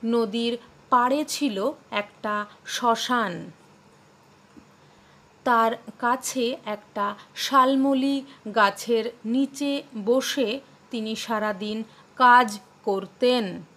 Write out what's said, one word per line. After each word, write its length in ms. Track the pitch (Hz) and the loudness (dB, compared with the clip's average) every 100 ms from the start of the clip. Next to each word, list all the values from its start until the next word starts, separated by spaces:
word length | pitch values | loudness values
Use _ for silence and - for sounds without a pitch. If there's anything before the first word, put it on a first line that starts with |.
নদীর 540 | 226 233 220 226 233 233 - - - | 0 0 0 -2 -4 -4 -10 -20 0
পাড়ে 340 | 254 240 277 | 2 4 0
ছিল 480 | 302 - 285 196 220 - _ | -2 -2 -2 -2 -4 -6 _
একটা 560 | 208 208 - 220 208 208 - - | -8 -8 -10 -6 -6 -6 -14 -12
শ্মশান। 840 | - 247 226 - 247 208 170 170 - - - _ _ _ _ _ _ _ - _ _ _ _ _ _ _ _ | -4 0 0 0 -2 -2 -6 -12 -18 -20 -20 _ _ _ _ _ _ _ -20 _ _ _ _ _ _ _ _
তার 280 | - 233 226 233 - - | 0 4 4 0 -12 -6
কাছে 580 | 240 254 - 262 233 262 | -2 -2 -4 -4 -4 -4
একটা 520 | - 208 - - 202 208 - - | -8 -12 -10 -6 -6 -6 -16 -10
শালমলি 840 | - 262 262 269 269 269 269 277 269 - 220 | 0 4 4 4 2 2 0 -2 -6 -16 -6
গাছের 500 | 208 202 202 - 233 220 - | 2 2 2 -2 -2 -2 -8
নিচে 580 | 214 240 269 - 285 277 - 220 | -4 -2 -2 -2 -4 -4 -6 -10
বসে 560 | 202 254 262 - 233 262 - - _ | 0 0 0 -2 -2 -2 -10 -20 _
তিনি 260 | 233 220 220 | -8 -6 -6
সারাদিন 680 | - 220 214 202 208 220 226 - - - | -4 -2 -2 -4 -6 -8 -10 -16 -20 4
কাজ 420 | 247 247 240 208 - _ | 8 8 6 -2 -16 _
করতেন। 600 | - 196 185 - 247 247 202 175 165 | -4 -4 -4 0 2 2 0 -8 -14